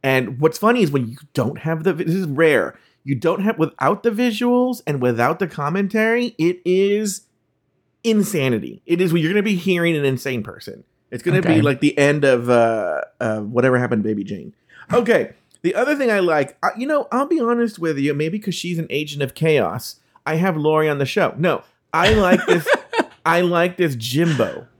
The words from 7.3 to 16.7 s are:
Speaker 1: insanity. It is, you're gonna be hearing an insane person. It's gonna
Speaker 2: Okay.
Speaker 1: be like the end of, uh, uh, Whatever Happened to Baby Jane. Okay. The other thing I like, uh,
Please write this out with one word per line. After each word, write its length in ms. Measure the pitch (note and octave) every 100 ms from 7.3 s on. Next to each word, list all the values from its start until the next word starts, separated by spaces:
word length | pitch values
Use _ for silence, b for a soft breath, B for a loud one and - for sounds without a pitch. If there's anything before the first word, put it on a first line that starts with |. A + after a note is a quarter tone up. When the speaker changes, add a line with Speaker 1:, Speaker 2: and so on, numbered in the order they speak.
| _ _ _ _ _ _ _
Speaker 1:
insanity. 760 | A3+ G#3+ G3 E3+ C3 A2+ B1 - -
It 140 | E3+
is, 120 | F#3
you're 180 | E3+ D#3
gonna 100 | G3+
be 140 | G#3 F#3
hearing 400 | F3+ F3+ E3+ D#3
an 80 |
insane 380 | C#3 C3 C#3 B2
person. 420 | G#2 - - - _ _ _
It's 120 | B2
gonna 160 | F3 F3+
Speaker 2:
Okay. 180 | E3+ D#3+
Speaker 1:
be 60 |
like 180 | D3 C3+
the 160 | D3 C#3+
end 260 | C#3+ D3
of, 240 | C#3 B2 A#2+
uh, 520 | A#2+ A2+ A2+ F2+ D2+ - _
uh, 200 | A#2 G#2+
Whatever 380 | G#2 A#2+ B2+ B2+
Happened 240 | A#2+ A#2
to 60 | G#2+
Baby 160 | G#2
Jane. 300 | F#2+ G2+ - _ B B B
Okay. 400 | - A3+ G3 A2 - _ _
The 120 | E3+
other 220 | F#3 C4 D4
thing 140 | B3+
I 100 | G#3
like, 360 | F3+ D#3 C3+ -
uh, 80 | -